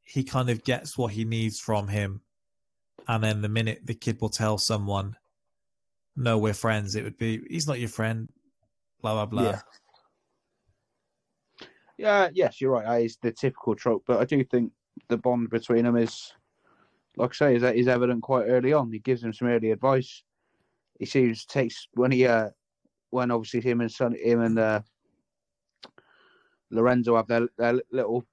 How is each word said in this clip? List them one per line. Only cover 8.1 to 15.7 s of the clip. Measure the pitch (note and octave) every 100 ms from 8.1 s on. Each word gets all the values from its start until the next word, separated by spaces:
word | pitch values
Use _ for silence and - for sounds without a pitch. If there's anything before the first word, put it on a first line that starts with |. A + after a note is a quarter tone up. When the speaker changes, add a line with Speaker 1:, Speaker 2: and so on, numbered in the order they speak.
| A2+ A2+ _ _ _ _ _ _ _
Speaker 1:
blah, | A2+
blah, | G#2+ G#2
blah. | - A2+
Speaker 2:
Yeah. | G2 - - _ _ _ _ _ _ _ _ _ _ _ _ _ _ _ _ _ _ - _ _ -
Yeah, | G#3+ G3+ F3+
yes, | F3+ D#3+ -
you're | C3+
right. | B2+ G#2+
That | A#2+
is | A#2 -
the | A#2+
typical | A2+ C3+ - - G#2
trope, | B2+ G#2+ -
but | A#2
I | B2+
do | D3
think | C3 B2 A#2 - _ - -
the | A#2
bond | B2+ B2 A#2
between | A2+ -